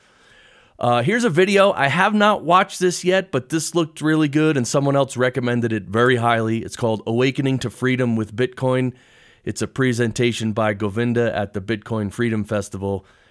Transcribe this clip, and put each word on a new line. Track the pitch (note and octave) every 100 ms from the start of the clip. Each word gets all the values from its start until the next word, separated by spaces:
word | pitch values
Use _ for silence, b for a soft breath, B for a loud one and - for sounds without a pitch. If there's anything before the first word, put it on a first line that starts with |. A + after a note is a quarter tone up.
| b b b b b b b b
Uh, | A#2+ A#2+
here's | B2 A#3
a | A#3
video. | D#3 F#3+ G3 G3
I | - C#3
have | E3 G3
not | G#3+ G#3 G#3
watched | C#3+ F3+ G3 -
this | F3+ F3 F3+
yet, | F#3+ F#3
but | C3+ -
this | E3 D3+
looked | E3+ D#3+ -
really | D#3 D#3 D3+
good, | D3 D#3 C#3
and | A#2
someone | D3 C#3 C#3
else | C3+ A#2+
recommended | B2+ C3 B2 A#2+ A#2
it | A2
very | F#2+ A2 B2 B2
highly. | A#2 A#2 A2+ A2+ -
It's | -
called | A#2 G#2+ -
Awakening | A#2 C3+ C3+ C3+ C3
to | A#2+
Freedom | - B2+ B2+ B2 A2+
with | G#2+ G#2
Bitcoin. | B2+ - C3 B2+ B2+ - b b b b -
It's | -
a | A2
presentation | - C3 A#2 A#2+ A2 A#2+ A2 A2
by | G#2+ A2
Govinda | G#2 G#2+ G2+ A#2+ A#2+ A#2
at | - G2+
the | G#2
Bitcoin | F#2+ A2 - A2 G#2
Freedom | - A#2+ A2
Festival. | G#2 G#2+ G2 F#2+ G2 G2 - b b